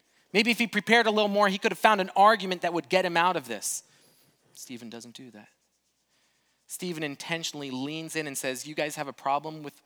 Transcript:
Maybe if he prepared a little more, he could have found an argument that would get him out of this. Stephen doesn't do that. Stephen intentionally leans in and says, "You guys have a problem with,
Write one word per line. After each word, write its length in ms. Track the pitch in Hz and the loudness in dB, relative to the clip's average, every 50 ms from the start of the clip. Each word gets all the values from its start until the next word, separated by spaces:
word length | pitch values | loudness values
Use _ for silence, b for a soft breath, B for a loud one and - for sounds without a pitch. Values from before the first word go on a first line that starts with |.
| b b b b b b - | b b b b b b 2
Maybe 180 | 190 226 233 | 2 4 4
if 80 | 233 - | 2 0
he 80 | 240 220 | 0 0
prepared 400 | - 208 - - 220 240 226 220 | 0 -4 2 4 4 4 6 4
a 40 | |
little 180 | 214 208 214 208 | 2 2 2 2
more, 180 | 196 202 208 196 | 2 2 2 2
he 100 | 190 202 | 2 0
could 140 | - 220 | -2 -2
have 80 | 185 - | -2 4
found 220 | - 220 214 202 | 4 4 6 6
an 100 | 185 190 - | 2 0 4
argument 460 | 196 196 214 226 208 185 190 185 175 | 6 8 8 6 4 0 -4 -4 -2
that 120 | - 175 170 | -2 -2 -2
would 160 | 170 - - | -2 -2 2
get 160 | 180 185 185 | 2 2 2
him 100 | 180 170 | 4 2
out 200 | 170 170 180 185 | 4 4 4 2
of 120 | 165 135 117 | 0 -4 -6
this. 360 | 113 101 - - - - - b b b b b b b b b b b _ _ _ | -8 -6 -6 -6 -6 -6 -10 b b b b b b b b b b b _ _ _
Stephen 360 | - - - 127 113 120 113 | -20 -16 -16 -14 -14 -14 -14
doesn't 260 | 107 117 113 120 113 | -16 -16 -16 -18 -18
do 160 | - 135 123 | -20 -20 -20
that. 180 | 107 104 110 _ _ _ _ _ _ _ _ _ _ _ _ _ _ _ _ _ _ _ _ _ _ _ _ _ | -20 -20 -20 _ _ _ _ _ _ _ _ _ _ _ _ _ _ _ _ _ _ _ _ _ _ _ _ _
Stephen 340 | - - - 180 170 156 | -12 -8 -8 -8 -6 -6
intentionally 680 | 160 147 139 - - - 170 165 165 - - 147 143 139 | -6 -8 -8 -10 -6 -6 -6 -4 -4 -8 -8 -8 -8 -8
leans 440 | 127 127 131 147 156 160 160 160 - | -6 -6 -6 -6 -6 -8 -8 -6 -6
in 120 | 160 156 147 | -6 -6 -4
and 100 | 139 - | -6 -4
says, 300 | - 135 131 123 - 147 | -4 -4 -6 -6 -8 -10
"You 80 | 151 | -4
guys 200 | 156 151 151 143 | -4 -4 -4 -4
have 120 | 156 147 139 | -8 -8 -10
a 60 | 127 | -10
problem 500 | - - 139 139 147 151 160 156 156 151 | -6 -2 -2 -2 -2 -2 -6 -12 -12 -14
with, 160 | 143 - _ _ | -16 -16 _ _